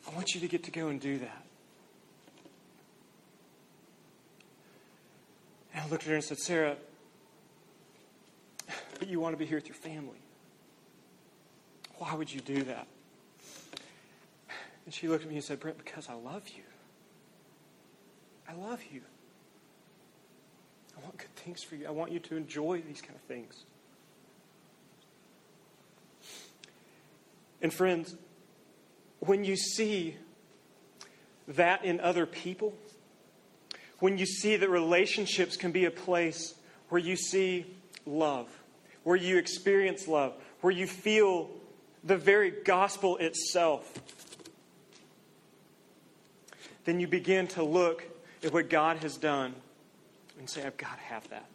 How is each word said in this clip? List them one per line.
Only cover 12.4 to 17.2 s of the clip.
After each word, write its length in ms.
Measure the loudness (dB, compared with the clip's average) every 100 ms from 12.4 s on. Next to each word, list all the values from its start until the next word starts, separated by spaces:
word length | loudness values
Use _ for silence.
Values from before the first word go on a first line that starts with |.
do 220 | -4 -2
that?" 240 | -2 -8 -12 -20 -20 -20 -20 _ -20 -20 -18 -18 -18 -20 -20 -20 -20 _ -18 -18 -18 -20 -16
And 80 |
she 140 | -8 0
looked 160 | 0
at 60 | -2
me 60 | -8
and 80 |
said, 180 | -8 -8
"Brent, 160 | -8 -12
because 320 | -14 -16 -14
I 40 |
love 340 | -14 -12 -12 -14
you. 140 | -20 -20 -20 -20 _ _ -20